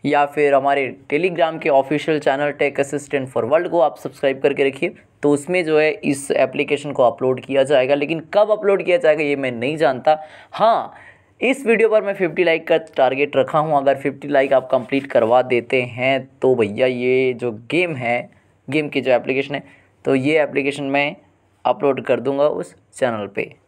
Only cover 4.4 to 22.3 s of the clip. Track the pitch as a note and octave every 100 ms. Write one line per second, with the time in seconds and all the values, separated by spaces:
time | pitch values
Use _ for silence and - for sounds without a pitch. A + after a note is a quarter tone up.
4.4 | C#3+ C#3 C#3 C3 F3 - _ _ D3 C#3+
5.4 | C#3 F3+ D#3+ D#3 D#3 D3 C#3 C#3 - C3+
6.4 | B2+ C#3 C#3+ C#3 D3+ C#3 A#2+ A2+ C3 B2+
7.4 | A2+ C3+ C#3+ C#3 C3 C#3+ C#3+ D#3+ D#3+ G#3
8.4 | G#3 G#3+ G3+ G3 F3 F3 D#3+ D3+ D3 C#3+
9.4 | C3+ A#2 B2 D3+ D#3 A#2+ - D#3 - -
10.4 | - - A3 G3 G#2+ - - _ _ _
11.4 | A#3 C4+ F#3+ A3 A3 G#3+ G3 F#3+ F3+ D#3+
12.4 | E3+ D#3+ E3 D#3+ D#3+ - B2+ C3+ C#3+ C3+
13.4 | B2 D#3+ D#3 C#3+ C#3 C3+ C#3+ C3+ D3 C#3+
14.4 | C#3 C3+ - C3 A2+ C#3 C#3 B2 A2+ B2+
15.4 | B2+ B2 A2+ C3 B2 A2 C3 C3+ C3+ _
16.4 | C3 B2 G#2 G#2+ B2+ B2 B2 B2+ C3 A#2+
17.4 | B2 G#2+ A#2 D#3 F3+ C#3 A#2+ A#2+ - _
18.4 | _ _ - D3 D3+ C#3 B2+ A#2+ C#3 C3+
19.4 | C#3 C#3+ - - _ _ - C3+ C3 D#3
20.4 | C#3+ C#3 C#3 C#3 C#3 C#3 C#3+ - _ _
21.4 | _ _ B2 B2 C#3+ B2+ A#2 A#2+ B2